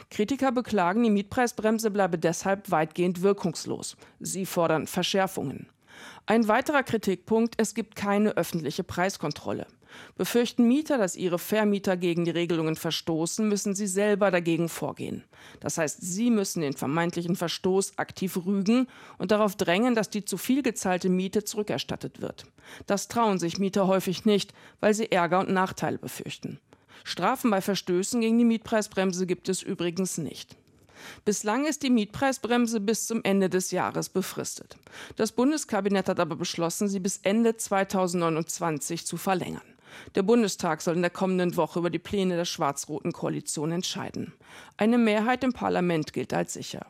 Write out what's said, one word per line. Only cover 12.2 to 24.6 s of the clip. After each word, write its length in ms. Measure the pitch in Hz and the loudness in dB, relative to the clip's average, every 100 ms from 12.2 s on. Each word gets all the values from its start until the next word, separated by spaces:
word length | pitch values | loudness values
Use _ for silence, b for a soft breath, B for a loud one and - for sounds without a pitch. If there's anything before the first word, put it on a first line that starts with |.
die 80 | 170 | 0
Regelungen 460 | 160 170 165 160 160 | 0 0 0 0 -2
verstoßen, 720 | 165 156 - 160 170 - 214 | -4 -4 -2 -2 -2 0 0
müssen 260 | 202 208 190 | 0 -2 -2
sie 120 | 208 | -2
selber 440 | 185 208 208 202 | 0 2 4 4
dagegen 380 | 180 170 165 170 | 2 2 0 0
vorgehen. 560 | - 151 - - - - B B B | -2 -6 -6 -8 -8 -12 B B B
Das 180 | - 160 | -6 -2
heißt, 200 | 156 - | -2 -4
sie 300 | 180 180 240 | -6 -2 2
müssen 320 | 226 196 - | 2 2 -2
den 120 | 147 | -2
vermeintlichen 640 | - 127 156 170 175 170 175 | -2 -2 0 0 -2 -2 -2
Verstoß 640 | 170 - 190 190 196 - | -2 -2 2 2 0 -4
aktiv 400 | 147 - 185 190 180 | -8 -4 -4 -2 -2
rügen 420 | 202 190 240 254 B B B | 0 2 2 2 B B B
und 140 | 185 | 0
darauf 260 | 208 214 185 | 2 2 0
drängen, 380 | 175 180 247 226 | 2 4 4 2
dass 140 | 202 | 0
die 140 | 214 | -4
zu 140 | 196 180 | -6 -4
viel 240 | - 262 | 0 2
gezahlte 480 | 262 214 196 180 190 | 0 -2 0 0 2
Miete 340 | 185 190 214 | 2 2 -2
zurückerstattet 800 | 202 214 208 131 - - 139 - | -2 -4 -4 -4 -4 -8 -8 -8
wird. 240 | - - - _ B B - | -10 -10 -18 _ B B -4
Das 240 | 202 - | -2 -2
trauen 300 | 233 226 190 | 2 2 2
sich 180 | 170 165 | -2 -2
Mieter 300 | 196 202 190 | 0 2 4
häufig 380 | 190 190 175 220 | 4 2 0 2
nicht, 280 | 208 - B | 2 0 B